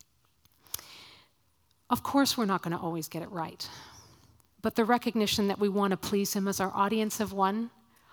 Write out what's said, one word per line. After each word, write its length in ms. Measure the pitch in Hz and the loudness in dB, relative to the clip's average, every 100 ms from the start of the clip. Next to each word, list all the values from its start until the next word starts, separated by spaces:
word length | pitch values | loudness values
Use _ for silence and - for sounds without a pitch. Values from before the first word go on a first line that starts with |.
| _ _ _ _ _ _ - - - - - - _ _ _ _ _ _ - | _ _ _ _ _ _ -14 -14 -14 -20 -20 -20 _ _ _ _ _ _ -4
Of 140 | 247 | -2
course, 340 | - 277 277 - | 2 4 4 2
we're 80 | 208 | 0
not 160 | 185 | -2
gonna 200 | 170 180 | -2 -4
always 260 | 170 170 151 | -4 -6 -6
get 140 | 165 | -8
it 100 | 175 | -8
right, 360 | 180 160 180 - - - - - - _ - _ _ | -8 -8 -10 -14 -14 -18 -20 -20 -20 _ -20 _ _
but 140 | 226 226 | 0 2
the 100 | 220 | 4
recognition 600 | 240 240 220 202 - 202 | 4 2 2 2 2 2
that 120 | 190 | 2
we 100 | 208 | 0
wanna 280 | 196 196 185 | 2 2 0
please 360 | - 202 202 | 0 0 0
him 140 | 208 196 | 0 0
as 120 | 190 | 0
our 140 | 190 - | 0 2
audience 440 | 202 220 214 - | 2 2 0 -2
of 120 | 202 | -4
one, 400 | 190 190 214 233 - _ _ _ | 0 0 0 -4 -10 _ _ _